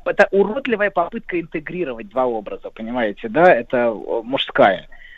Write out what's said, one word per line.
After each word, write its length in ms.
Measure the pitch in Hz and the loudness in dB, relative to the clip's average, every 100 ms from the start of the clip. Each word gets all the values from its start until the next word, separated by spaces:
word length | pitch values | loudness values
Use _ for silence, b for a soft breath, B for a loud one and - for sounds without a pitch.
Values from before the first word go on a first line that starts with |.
| - | -2
это 220 | 175 196 | 2 2
уродливая 600 | 196 196 254 262 214 202 | 2 0 -2 -4 -2 0
попытка 480 | 185 170 226 - 180 | 0 -2 -6 -6 -6
интегрировать 680 | 160 170 147 180 156 117 107 | -6 -8 -8 -6 -6 -8 -6
два 160 | 117 127 | -2 -2
образа, 440 | 113 101 98 98 | -2 -6 -12 -12
понимаете, 600 | - 113 123 110 104 117 | -12 -8 -2 -2 -4 -4
да? 220 | 117 180 | 4 6
Это, 260 | 127 120 127 | 6 2 0
э, 440 | 120 104 - 117 | 0 -2 -4 -6
мужская, 640 | 113 135 - - 113 90 - B B | -4 -6 -2 4 4 4 -6 B B